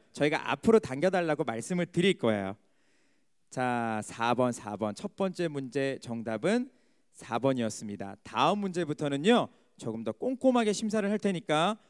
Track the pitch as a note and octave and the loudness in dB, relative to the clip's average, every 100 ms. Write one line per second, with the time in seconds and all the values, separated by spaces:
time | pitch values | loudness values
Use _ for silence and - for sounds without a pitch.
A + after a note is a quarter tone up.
0 | _ - D3 D3 A#2 B2+ - A3+ - C3 | _ -2 0 0 -2 0 6 6 4 -2
1 | F3+ F#3 E3+ D3 D3 A2+ - F3+ E3+ - | 0 2 0 0 -2 -4 -4 -2 -2 2
2 | F#3+ F3+ A#2 G#2+ F#2+ G2+ _ _ _ _ | 2 2 2 0 -2 -8 _ _ _ _
3 | _ _ _ _ _ - B2+ A#2+ A#2 A2 | _ _ _ _ _ -4 -2 0 -2 -2
4 | G#2+ - A#2 A#2+ B2+ A#2 G#2 G#2 G#2+ G2+ | -6 -2 2 4 2 0 -6 -4 -4 -4
5 | G3+ - F#3+ F3 E3+ C#3+ C3+ C#3 C3+ C3 | -8 -4 -4 -2 -4 -4 -4 -2 -2 -2
6 | - A#2 A2+ A2 D#3 A#3 B3 _ _ _ | -6 -6 -4 -2 2 0 -2 _ _ _
7 | _ - - A#2 C3 C3 A2+ - A2 G2+ | _ -18 -4 0 2 2 -2 -4 -8 -8
8 | G2 G2 - A2+ C#3+ G#3 G3 F3 D#3+ D3 | -10 -12 -6 2 2 2 -2 -4 -4 -2
9 | D3 C#3 E3+ A#3 B2 _ _ - A2+ A2+ | -2 0 4 4 2 _ _ -12 -8 -6
10 | A2+ G#2+ B3+ C4 C4 B3 G#3+ G3+ A3 A3 | -6 -4 -4 0 2 4 2 0 -2 -2
11 | G3 G#3 G3+ F3+ - D3+ F3 G#3+ | 0 0 -2 -2 0 2 2 0